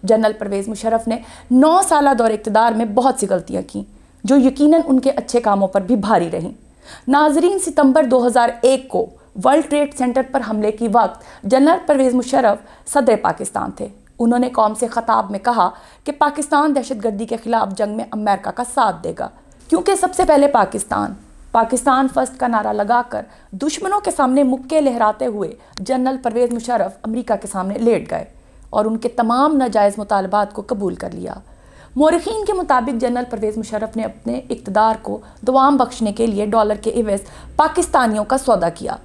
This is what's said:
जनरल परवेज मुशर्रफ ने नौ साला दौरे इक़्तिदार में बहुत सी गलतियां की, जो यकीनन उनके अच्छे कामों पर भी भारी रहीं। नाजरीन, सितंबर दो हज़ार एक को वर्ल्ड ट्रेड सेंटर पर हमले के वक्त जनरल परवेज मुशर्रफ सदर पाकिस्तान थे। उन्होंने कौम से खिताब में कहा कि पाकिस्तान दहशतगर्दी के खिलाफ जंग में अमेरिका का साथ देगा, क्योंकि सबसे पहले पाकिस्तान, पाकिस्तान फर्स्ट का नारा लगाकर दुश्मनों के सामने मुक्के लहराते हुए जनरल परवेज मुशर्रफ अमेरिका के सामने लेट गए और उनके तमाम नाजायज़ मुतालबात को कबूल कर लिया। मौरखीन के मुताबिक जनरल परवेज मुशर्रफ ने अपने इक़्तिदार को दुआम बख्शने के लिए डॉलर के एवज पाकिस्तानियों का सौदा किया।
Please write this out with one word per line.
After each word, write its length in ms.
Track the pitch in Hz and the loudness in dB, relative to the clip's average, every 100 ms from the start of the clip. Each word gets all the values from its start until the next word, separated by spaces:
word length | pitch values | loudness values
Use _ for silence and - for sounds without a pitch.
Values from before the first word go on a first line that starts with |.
जनरल 300 | 190 220 220 | 2 2 2
परवेज 340 | 214 208 196 196 | -2 -6 -6 -6
मुशर्रफ 380 | 214 220 226 226 | -6 -2 -2 -2
ने 120 | 226 - - - | -6 -8 -20 0
नौ 280 | 247 302 349 | 4 6 4
साला 300 | - 311 285 262 | 4 4 4 4
दौरे 180 | 226 | 2
इक़्तिदार 400 | 214 220 208 233 | 0 0 2 2
में 200 | 220 226 208 | 2 0 2
बहुत 240 | 262 254 | 2 0
सी 80 | 196 | -2
गलतियां 360 | 185 165 196 185 | -2 -2 -8 -8
की, 200 | 202 202 - _ _ | -12 -14 -18 _ _
जो 140 | 202 277 | 2 4
यकीनन 440 | 254 269 294 330 | 4 4 4 4
उनके 260 | 320 262 269 | 4 2 2
अच्छे 280 | 262 - 240 | -2 -2 0
कामों 260 | 226 202 190 | 2 2 2
पर 160 | 196 | 0
भी 120 | 185 240 | 0 -2
भारी 320 | 196 202 170 | 2 2 2
रहीं। 240 | 165 160 - - _ - - - | -4 -8 -12 -20 _ -20 -14 0
नाजरीन, 480 | 277 302 294 349 392 | 2 4 4 2 0
सितंबर 460 | 359 - 277 262 269 | -2 2 4 4 4
दो 120 | 254 | 2
हज़ार 380 | 247 240 233 233 240 | 2 2 2 2 2
एक 240 | 269 269 | 2 -2
को 180 | - 180 - _ - | -6 -6 -8 _ -2
वर्ल्ड 300 | 190 294 302 | 2 2 2
ट्रेड 260 | 294 294 | 0 0
सेंटर 300 | - 247 247 | -2 -2 0
पर 180 | 262 269 | -2 -4
हमले 280 | 220 214 208 | -4 -2 -2
के 140 | 214 233 | -2 -2
वक्त 560 | 208 202 - - - 196 | 0 -2 -4 -20 -14 0
जनरल 340 | 254 285 359 - | 2 4 2 0
परवेज 260 | 285 262 247 | 2 2 0
मुशर्रफ 480 | 247 277 240 208 - - - | 0 0 2 0 -6 -20 -4
सदर 280 | 285 254 220 | 0 2 2
पाकिस्तान 560 | 202 160 196 202 - 196 | 0 -4 -6 -6 -8 -8
थे। 100 | 202 - _ _ | -14 -14 _ _
उन्होंने 300 | 233 240 247 | 0 2 0
कौम 220 | 247 214 214 | 0 0 0
से 120 | 233 | -4
खिताब 420 | 233 233 220 196 | -4 0 0 0
में 100 | 202 | -4
कहा 300 | 220 240 185 - - - - | -2 0 0 -2 -20 -14 -10
कि 60 | |
पाकिस्तान 600 | 285 294 294 294 294 302 | -2 -2 -2 -2 0 2
दहशतगर्दी 520 | 277 247 240 220 202 226 | 0 -4 -4 -4 -6 -6
के 120 | 226 | -8
खिलाफ 360 | 220 226 208 | -2 -2 -2
जंग 220 | 196 208 214 | -2 -4 -4
में 100 | 220 | -6
अमेरिका 460 | 214 214 196 202 | -4 -2 -2 -2
का 120 | - 240 | -6 -4
साथ 360 | - 226 170 | 0 0 -2
देगा, 300 | 170 170 - - _ - - | -8 -8 -10 -12 _ -20 -2
क्योंकि 260 | 330 370 381 | 0 2 0
सबसे 280 | 359 370 359 | 0 0 4
पहले 220 | 294 285 | 6 6
पाकिस्तान, 680 | 269 190 208 - 190 208 202 - - - | 4 0 -2 -6 -4 -4 -8 -18 -20 -4
पाकिस्तान 540 | 233 226 247 285 262 262 | -2 0 0 2 2 0
फर्स्ट 260 | 262 254 254 | -2 -4 -4
का 120 | 254 | -2
नारा 220 | 226 214 | -2 -2
लगाकर 500 | 208 202 240 240 208 208 - - 190 | -4 0 0 -2 -8 -10 -18 -18 -6
दुश्मनों 440 | 294 302 370 415 | -6 -4 -4 -4
के 100 | 403 | -4
सामने 320 | - 262 262 277 | -2 0 2 2
मुक्के 340 | 254 - 320 | -2 -2 0
लहराते 440 | 277 233 214 214 262 | 0 2 0 0 -4
हुए 280 | 208 170 - - - | -4 -8 -10 -20 -14
जनरल 360 | 196 254 254 262 | -4 -2 -2 -2
परवेज 340 | 247 220 240 | -4 0 -2
मुशर्रफ 460 | 240 226 240 185 - 220 | -2 -4 -2 -2 -4 -8
अमेरिका 300 | 233 247 208 | -6 -2 -4
के 120 | 196 | -4
सामने 300 | 196 190 208 | -6 -6 0
लेट 280 | 233 214 - | 2 2 -2
गए 180 | - - - _ - - | -8 -10 -18 _ -20 -6
और 140 | - 214 | -2 0
उनके 200 | 226 240 | -2 -4
तमाम 440 | 233 226 240 294 294 | -2 0 2 2 2
नाजायज़ 380 | 254 214 202 202 | 2 2 2 0
मुतालबात 560 | 202 202 190 202 202 | -2 -2 0 0 -2
को 80 | 208 | -6
कबूल 320 | 202 208 196 175 | -6 -4 -4 -4
कर 180 | - | -10
लिया। 280 | 170 180 - - - - - - - | -10 -12 -12 -16 -20 -20 -20 -12 2
मौरखीन 500 | 311 339 370 440 415 | 4 4 -2 -6 -4
के 80 | |
मुताबिक 440 | 392 349 254 240 233 | -4 0 0 0 -2
जनरल 280 | 240 240 247 | -2 -2 -6
परवेज 320 | 220 214 214 | -6 -4 -6
मुशर्रफ 400 | 214 214 220 220 | -6 -6 -6 -6
ने 60 | |
अपने 340 | 220 - 226 247 | -8 -8 -8 -8
इक़्तिदार 560 | 254 247 - 196 220 220 | -8 -10 -4 0 0 0
को 220 | - 208 - - | -6 -10 -12 -8
दुआम 340 | 214 262 269 277 | 0 2 4 4
बख्शने 340 | 247 - 220 | 0 -2 -6
के 160 | 208 226 | -2 -2
लिए 180 | 202 208 | -2 0
डॉलर 300 | 226 208 208 | 0 0 0
के 120 | - | -2
एवज 300 | - 214 196 - - - - | -2 -2 -2 -6 -20 -16 0
पाकिस्तानियों 680 | 311 311 349 - 240 214 208 | 2 2 0 2 2 0 0
का 120 | - | -2
सौदा 300 | - 208 170 | 2 2 0
किया। 280 | 165 - - | -4 -10 -10